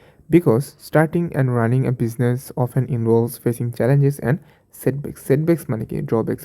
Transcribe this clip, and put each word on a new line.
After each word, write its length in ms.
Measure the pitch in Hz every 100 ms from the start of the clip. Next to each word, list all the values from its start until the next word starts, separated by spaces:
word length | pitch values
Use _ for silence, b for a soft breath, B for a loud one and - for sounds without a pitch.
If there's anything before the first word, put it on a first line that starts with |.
| b b b 165
because 300 | 170 113 147 - -
starting 360 | 151 160 170 170 -
and 80 | 131 120
running 240 | 113 127 127
a 20 | 127
business 360 | 117 117 120 123 - -
often 200 | 123 - 123 120
involves 360 | 113 113 120 123
facing 260 | - 120 120 117
challenges 360 | 117 143 139 139 117
and 100 | 165 b b b -
setbacks। 380 | - 139 139 - -
সেটব্যাকস 360 | 139 160 170 -
মানে 140 | 110 -
কি? 100 | -
ড্রব্যাকস 420 | 139 117 110 123